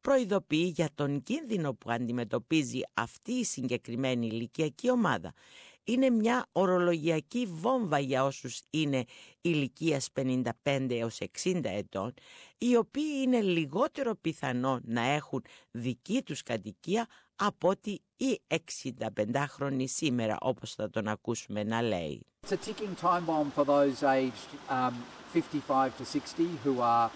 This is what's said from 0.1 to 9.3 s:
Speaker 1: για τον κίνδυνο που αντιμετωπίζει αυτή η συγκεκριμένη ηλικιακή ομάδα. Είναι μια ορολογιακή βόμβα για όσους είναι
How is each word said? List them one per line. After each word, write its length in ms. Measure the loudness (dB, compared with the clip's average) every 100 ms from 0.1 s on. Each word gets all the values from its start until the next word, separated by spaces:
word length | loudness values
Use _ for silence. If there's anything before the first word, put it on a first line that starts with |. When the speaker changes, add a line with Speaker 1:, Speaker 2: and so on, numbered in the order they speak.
| 4 4 0 2 2 2
Speaker 1:
για 140 | 2 -2
τον 280 | 0 -2 -2
κίνδυνο 520 | -2 -4 -2 -2 -2
που 160 | -4 -2
αντιμετωπίζει 880 | -2 0 -2 -2 -4 2 2 2 -2 -4
αυτή 380 | -4 -4 -6 -6
η 120 | -2
συγκεκριμένη 840 | -2 -2 -2 -4 -4 -4 0 0 -2
ηλικιακή 640 | -4 -6 -2 -4 -2 0
ομάδα. 420 | 2 2 0 -4 -14 -20 -20 -20 -16
Είναι 260 | -2 2 4
μια 360 | 4 2 0 0
ορολογιακή 960 | 2 4 4 4 2 2 0 0 -4 -4
βόμβα 520 | -2 0 2 2 0
για 260 | 2 2
όσους 360 | 2 0 -10 -12 -4
είναι 340 | 0 2 0 -2 -10 -20